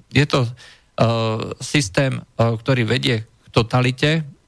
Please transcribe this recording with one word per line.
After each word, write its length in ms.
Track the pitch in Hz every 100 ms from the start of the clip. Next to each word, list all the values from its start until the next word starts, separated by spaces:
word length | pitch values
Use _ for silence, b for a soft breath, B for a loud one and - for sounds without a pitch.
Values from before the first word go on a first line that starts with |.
| -
je 160 | 127 147
to, 220 | 147 120 123 B B B - 113 117 113 110 95 -
systém, 640 | - 151 - - 135 123 - -
ktorý 480 | 117 113 - 123 110
vedie 400 | 123 135 113 110
k 200 | _ _
totalite 720 | 123 113 123 127 127 151 160 143 -